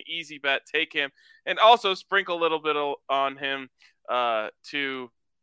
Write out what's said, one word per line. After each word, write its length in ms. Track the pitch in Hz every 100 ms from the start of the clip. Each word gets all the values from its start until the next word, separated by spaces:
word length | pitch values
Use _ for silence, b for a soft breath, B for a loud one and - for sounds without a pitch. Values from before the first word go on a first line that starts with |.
| -
easy 320 | 165 151 151
bet. 260 | 139 135 -
Take 260 | 156 156
him. 200 | 156 139 _ b b -
And 140 | 180
also 340 | 220 233 196
sprinkle 420 | 185 - 196 185 175
a 60 |
little 160 | 165 160
bit 160 | 151 147
o-, 200 | 143 139 -
on 300 | 139 139 135
him, 320 | 139 135 127 _ b b -
uh, 400 | 123 120 113 107 - -
to 420 | 147 139 131 123 _ _ _